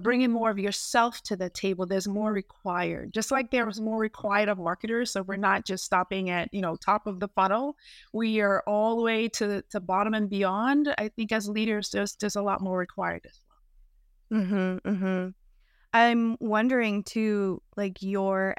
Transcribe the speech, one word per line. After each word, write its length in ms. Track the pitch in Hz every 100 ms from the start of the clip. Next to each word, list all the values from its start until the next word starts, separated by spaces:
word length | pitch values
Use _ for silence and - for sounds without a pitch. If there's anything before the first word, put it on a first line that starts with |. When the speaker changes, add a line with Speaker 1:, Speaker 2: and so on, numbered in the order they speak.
Speaker 1:
bringing 300 | 202 247 254
more 180 | 233 226
of 80 | 202
yourself 640 | 196 - - 247 233 -
to 140 | - 202
the 140 | 180
table, 360 | - 196 180 180
there's 220 | 190 196
more 240 | 202 214
required. 840 | 202 190 _ 196 175 170 165 -
Just 180 | 220 214
like 200 | 269 240
there 140 | 247 220
was 160 | 208
more 180 | 220 220
required 480 | 220 - 208 202 208
of 100 | 190
marketers, 540 | 170 180 220 233 240
so 100 | 196
we're 140 | 190 196
not 300 | 196 196 -
just 180 | 185
stopping 460 | - 185 180 190 185
at, 220 | 175 170
you 80 | 202
know, 160 | 180 165
top 280 | - 311 214
of 140 | 185
the 80 | 196 -
funnel. 400 | 190 214 285 - - - -
We 260 | 220 226 214
are 240 | 202 190 -
all 300 | 208 220 226
the 60 |
way 240 | 226 220 226
to, 340 | - 208 202 -
to 80 | 202
bottom 320 | 180 185 214
and 160 | 220 202
beyond. 640 | 196 190 196 247 285 294 -
I 120 | 214
think 240 | - 220
as 160 | 220 202
leaders, 400 | 214 226 214 202
there's, 240 | 202 196 -
there's 220 | 208 208
a 40 |
lot 200 | 202 190
more 160 | 190 185
required 500 | 180 - 175 170 -
as 100 | - _ _ _ - - _ _ _ _
well. 100 | 220
Speaker 2:
Mm-hmm, 480 | 185 202 185 185 -
mm-hmm. 400 | 202 190 185 185 - _ _ _ _ _
I'm 460 | 226 233 233 226 226
wondering 640 | 226 214 247 254 220 202
too, 580 | - 220 220 208 196 175 - -
like, 260 | 196 185
your 540 | 190 196 190 190 190